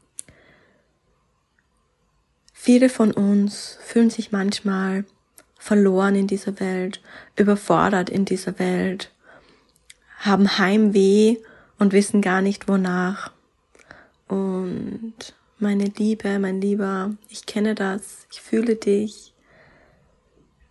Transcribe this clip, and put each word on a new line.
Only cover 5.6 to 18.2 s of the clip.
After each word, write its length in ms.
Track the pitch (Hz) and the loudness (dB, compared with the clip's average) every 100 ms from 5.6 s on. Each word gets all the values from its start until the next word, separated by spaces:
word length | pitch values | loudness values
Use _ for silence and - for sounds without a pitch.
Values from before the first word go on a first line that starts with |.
| - 208 196 185 196 | 0 4 4 4 2
in 120 | 196 196 | 2 0
dieser 320 | 196 - 196 | -2 -6 -6
Welt, 420 | 190 185 185 - - - - | -6 -4 -6 -10 -20 -20 -14
überfordert 760 | - 202 202 - 165 165 190 180 | 0 2 2 2 2 2 0 -2
in 160 | 190 | -2
dieser 340 | 196 185 - 185 | -2 -4 -6 -6
Welt, 500 | 185 180 185 190 - _ _ - _ _ _ _ _ _ _ - | -4 -2 -2 -6 -12 _ _ -20 _ _ _ _ _ _ _ -8
haben 400 | 202 190 196 208 | -2 2 2 2
Heimweh 800 | 185 214 214 202 190 208 220 226 - - _ - | 2 4 4 4 4 6 4 2 -4 -20 _ 0
und 120 | 202 | 2
wissen 300 | 196 202 202 | 4 2 0
gar 180 | 190 185 | 0 0
nicht 280 | 196 202 - | 0 -2 -2
wonach. 640 | 196 185 180 180 202 - _ _ _ _ _ _ - _ _ - | 0 0 -2 -4 -4 -12 _ _ _ _ _ _ -20 _ _ -8
Und 840 | 196 190 185 185 - - 208 226 220 - - _ - | -6 -4 -4 -6 -8 -8 -10 -14 -16 -20 -20 _ -6
meine 280 | 208 202 202 | -2 0 -2
Liebe, 520 | - 214 214 202 202 | -2 -2 -2 -4 -2
mein 220 | 190 190 | -2 -2
Lieber, 560 | 202 202 196 190 190 208 _ | -2 -2 -2 -4 -6 -8 _
ich 180 | - - | -20 -8
kenne 280 | 208 208 | -2 -2
das, 540 | 208 190 196 - - | -2 -4 -6 -10 -20